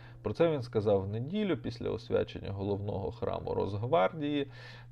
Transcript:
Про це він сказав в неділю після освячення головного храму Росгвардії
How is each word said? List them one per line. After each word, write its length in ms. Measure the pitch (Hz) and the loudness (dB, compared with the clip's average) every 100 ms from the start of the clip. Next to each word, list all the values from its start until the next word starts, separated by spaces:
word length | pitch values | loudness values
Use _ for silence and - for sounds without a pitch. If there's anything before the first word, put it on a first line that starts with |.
| - - | -18 -6
Про 100 | 101 | -4
це 180 | - 165 | 4 4
він 120 | 147 | 4
сказав 400 | 117 110 107 98 | 0 2 4 4
в 60 | 95 | 4
неділю 480 | 110 135 208 202 156 | -2 -2 0 2 0
після 340 | - 120 98 | -2 -4 -4
освячення 600 | 101 - 98 95 - 87 | -4 2 2 2 -4 -6
головного 600 | 98 101 98 101 95 98 | -4 0 0 -2 -2 -4
храму 420 | - 101 - - | -2 -2 -2 0
Росгвардії 920 | 98 95 101 120 165 185 160 147 147 139 - - - - | 0 0 0 2 4 4 2 -2 0 -2 -8 -14 -16 -8